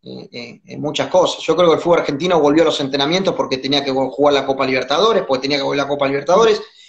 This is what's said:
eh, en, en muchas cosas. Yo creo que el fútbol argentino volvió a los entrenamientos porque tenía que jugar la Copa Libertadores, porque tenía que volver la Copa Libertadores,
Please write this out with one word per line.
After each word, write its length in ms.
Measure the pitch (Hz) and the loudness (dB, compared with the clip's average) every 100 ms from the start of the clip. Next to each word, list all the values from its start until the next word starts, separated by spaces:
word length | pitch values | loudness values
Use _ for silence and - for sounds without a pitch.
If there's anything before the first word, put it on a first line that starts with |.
eh, 260 | - - - | -18 -16 -16
en, 300 | 123 120 - | -16 -16 -18
en 160 | - 139 | -16 -10
muchas 280 | 143 147 131 | -6 -4 0
cosas. 340 | 185 160 - | 2 2 -2
Yo 120 | - | -2
creo 140 | 160 175 | 2 4
que 80 | 151 | 2
el 40 | |
fútbol 180 | 170 165 | 2 2
argentino 400 | - 139 180 170 | 2 -4 0 2
volvió 220 | 147 156 | 4 4
a 40 | 160 | 2
los 140 | 139 | 0
entrenamientos 540 | 135 139 143 180 190 | -2 -2 0 0 -2
porque 240 | 160 131 131 | -2 -4 -4
tenía 260 | 135 143 | -2 -2
que 60 | 131 | 0
jugar 420 | 135 131 - 147 | -2 -2 2 2
la 140 | 139 135 | 2 0
Copa 180 | 135 | -2
Libertadores, 600 | 131 131 127 151 214 202 - | 0 -2 -2 0 2 2 0
porque 140 | 131 | -2
tenía 160 | 139 143 | -2 -2
que 60 | |
volver 140 | 139 139 | -2 -2
la 100 | 135 | -2
Copa 180 | 143 135 | -2 -2
Libertadores, 540 | 139 139 185 226 208 - _ | -2 2 4 4 2 -4 _